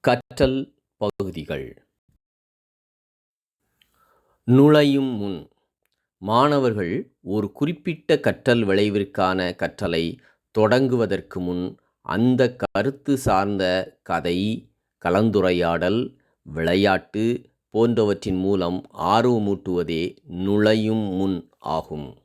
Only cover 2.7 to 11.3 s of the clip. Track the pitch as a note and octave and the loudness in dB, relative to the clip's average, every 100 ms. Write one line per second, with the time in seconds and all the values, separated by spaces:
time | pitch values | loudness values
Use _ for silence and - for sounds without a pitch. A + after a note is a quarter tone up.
2.7 | _ _ _ _ _ _ _ _ _ _ | _ _ _ _ _ _ _ _ _ _
3.7 | _ _ _ _ _ _ _ - B2+ C#3+ | _ _ _ _ _ _ _ 2 6 8
4.7 | D3+ D3 C#3 C3+ A#2 G2+ F2+ - _ _ | 6 4 2 -2 -4 -6 -8 -12 _ _
5.7 | _ _ _ _ _ F#2+ A2+ C#3+ D3 B2+ | _ _ _ _ _ 0 2 4 2 0
6.7 | G#2 F2 G#2 - _ - G#2 G2+ - D3 | 0 -2 -4 -8 _ -6 -4 -4 -4 -4
7.7 | E3+ - D#3+ _ D3+ - G2+ - A#2+ G#2+ | -4 -8 -8 _ 0 0 -2 0 2 2
8.7 | F#2+ G#2 G2+ G2 - F#2 F#2 F2+ F2 E2+ | 2 2 0 -4 -2 0 0 -4 -4 -6
9.7 | - F#2 E2 E2 - _ _ _ - G#2+ | -6 -4 -2 -4 -6 _ _ _ 0 4
10.7 | B2 C3+ A#2+ G#2+ F#2 - | 4 2 0 0 -2 -6